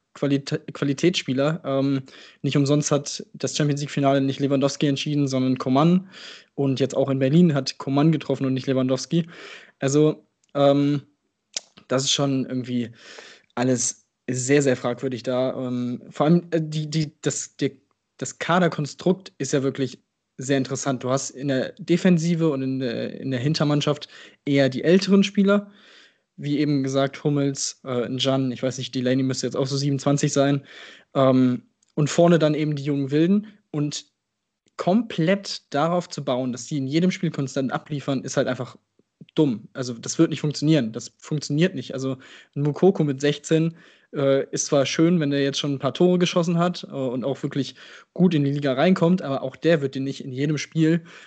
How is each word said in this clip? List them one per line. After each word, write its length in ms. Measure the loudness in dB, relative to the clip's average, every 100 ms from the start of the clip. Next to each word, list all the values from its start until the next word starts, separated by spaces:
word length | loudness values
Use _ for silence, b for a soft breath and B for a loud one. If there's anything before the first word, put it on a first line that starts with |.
| _
Qualitä-, 460 | -4 0 0 -2 -8 -8
Qualitätsspieler. 880 | -6 -4 2 0 0 -2 0 0 -2
Ähm, 400 | -2 0 0 -2 -6 B B B
nicht 160 | -2 2
umsonst 340 | 2 2 2
hat 340 | -2 -2 -12 -14
das 220 | -8 -6
Champions 260 | -2 -2 -2
League-Finale 400 | -4 0 2 2
nicht 180 | 0 0
Lewandowski 480 | 0 2 0 0 0
entschieden, 400 | 0 -2 0 0
sondern 300 | 0 0 0
Coman. 520 | 2 4 4 4 0 B B B B
Und 240 | -4 -2 0
jetzt 160 | 0
auch 140 | 0 0
in 100 | 0
Berlin 340 | 4 4 4
hat 240 | 2 -4 -8
Coman 340 | -2 2 2
getroffen 340 | 2 -2 -2
und 80 | -2
nicht 140 | -2 -2
Lewandowski. 600 | 0 0 -2 -2 -2 -2 B B B B B
Also, 460 | 0 4 4 2 _ _ _
ähm, 480 | 2 4 4 2 0 -6 _ _ _ _ -12 _ -16 -4
das 160 | -2
ist 80 | 0
schon 340 | 0 0 0
irgendwie 460 | -2 -6 -4 -4 -6 B B B B B B
alles 500 | -2 0 0 -2 -8 _ _ -8
sehr, 320 | -4 2 4
sehr 160 | 4 0
fragwürdig 460 | -2 -4 -6 -6
da. 440 | -4 -2 -2 -4 -6
Ähm, 340 | -4 -4 -8 -8
vor 160 | 0
allem, 220 | 4 4 2
äh, 100 | -4
die, 280 | -2 -6 -4
die, 220 | -4 -4 -4
das, 340 | -4 -4 -8 -6
der, 140 | -6 -6 _ _ _ -12
das 220 | -12 -8
Kaderkonstrukt 920 | 0 2 2 0 -8 -2 -2 -2 -4 -10
ist 160 | -4
ja 100 | -2
wirklich 360 | -2 -2 -6 -8 _ _ _ -10
sehr 200 | -2 -2
interessant. 460 | -2 -4 -4 -4
Du 60 | -2
hast 220 | -2 -4
in 160 | -8 -2
der 260 | -2 -2 -6
Defensive 720 | -2 2 4 4 2 0 0
und 120 | 0
in 180 | -2 -4
der, 400 | -4 -4 -6 -8
in 120 | -6
der 80 | -2
Hintermannschaft 720 | 0 0 2 0 0 -4 -8 B B B
eher 240 | 0 2 2
die 140 | 2
älteren 400 | 4 4 6 4
Spieler, 480 | 4 2 2 2 -2 B B B B B B -10
wie 220 | -4 0
eben 220 | 2 2
gesagt, 420 | 0 0 -2 -2
Hummels, 580 | -2 0 0 -2 -8 -10
äh, 240 | -6 -4 -2 -2
Can, 340 | 0 0 -2
ich 120 | -2
weiß 140 | -4 -4
nicht, 180 | -6
Delaney 280 | -4 0 0
müsste 240 | 0 -2 -4
jetzt 100 | -2
auch 100 | -2
so 100 | -2
siebenundzwanzig 560 | -2 0 0 2 2
sein, 300 | 2 2 0 -4 B B B B
ähm, 500 | 2 4 4 4 0 -8 _ _
und 160 | -2 0
vorne 300 | 4 6 6
dann 160 | 2
eben 200 | 0 -2
die 80 | -4
jungen 280 | -4 -2 0
Wilden 360 | 2 2 2 -2 B _
und 340 | -4 -4 -6 -14 _ _ _ _ _ _ -6
komplett 960 | 0 0 0 -2 0 0 -4 -12 -6
darauf 360 | -2 0 0 -4
zu 140 | -8
bauen, 280 | -4 -2 -2
dass 140 | -6
die 120 | -6 -6
in 100 | -2
jedem 240 | 0 0
Spiel 200 | 0 -4
konstant 400 | -4 -4 -2 -2
abliefern, 520 | -4 -6 -8 -4 -4
ist 140 | -2 -2
halt 100 | -2
einfach 300 | -2 -8 -14 _ _ _ -20 -6
dumm. 320 | 2 2 0 -6
Also 200 | -10 -10
das 240 | -8 -4 2
wird 140 | 2
nicht 100 | 2
funktionieren. 520 | -4 0 2 2 2
Das 200 | -6 -12 _
funktioniert 560 | -8 -6 -2 0 0
nicht. 180 | -2 -8
Also 240 | -6 -6 -6 B B B
ein 80 | -4
Moukoko 400 | -2 4 4 4
mit 180 | 0 0
sechzehn, 540 | 0 0 0 2 0 -4 B B B
äh, 340 | -2 2 2 0
ist 180 | -4 0
zwar 180 | 2
schön, 340 | 2 2 4 4
wenn 100 | 2
der 140 | 0
jetzt 160 | 0 -2
schon 140 | -4
ein 60 | -2
paar 140 | -2
Tore 240 | 2 4 4
geschossen 400 | 2 0 0 0
hat, 280 | 0 -4
äh, 20 | -10
und 360 | -6 -4 -4
auch 200 | -4 -4
wirklich 320 | -6 -4 -6 -10 B B B
gut 200 | 2 2
in 100 | 4
die 80 | 0
Liga 220 | 0 -2
reinkommt, 480 | 2 4 4 4 2
aber 220 | -2 -6
auch 120 | -6
der 260 | -2 2 2
wird 120 | 0
dir 80 | -4
nicht 220 | -6 -8
in 80 | -8
jedem 260 | -4 -2 -2
Spiel 460 | -4 0 2 2 -2 B